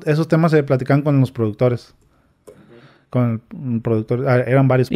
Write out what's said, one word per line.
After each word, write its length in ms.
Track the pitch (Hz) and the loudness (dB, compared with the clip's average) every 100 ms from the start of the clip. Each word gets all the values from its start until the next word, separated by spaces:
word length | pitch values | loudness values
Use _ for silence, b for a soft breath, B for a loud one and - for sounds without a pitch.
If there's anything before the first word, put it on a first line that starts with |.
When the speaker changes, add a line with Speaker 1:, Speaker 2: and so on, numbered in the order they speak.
| 165 | -2
Speaker 1:
esos 220 | 151 165 | -2 0
temas 240 | 156 165 | 0 2
se 100 | 156 | 2
platicaban 380 | 139 135 127 139 | 2 -2 0 0
con 160 | 147 143 | 2 2
los 120 | 127 | 0
productores. 640 | - 110 104 123 117 - _ _ _ _ _ - B B B B B B | 0 -4 0 -2 -2 -8 _ _ _ _ _ -20 B B B B B B
Con 320 | 127 120 113 - | -2 -2 -2 -8
el, 200 | 175 135 117 | -14 -6 -6
el 60 | |
productor, 460 | 117 110 110 123 139 | -2 -2 -2 -4 0
ah, 120 | 123 | 0
eran 260 | 123 131 135 | 2 2 2
varios 240 | 127 | 2
Speaker 2:
¿Y 40 | 127 | 2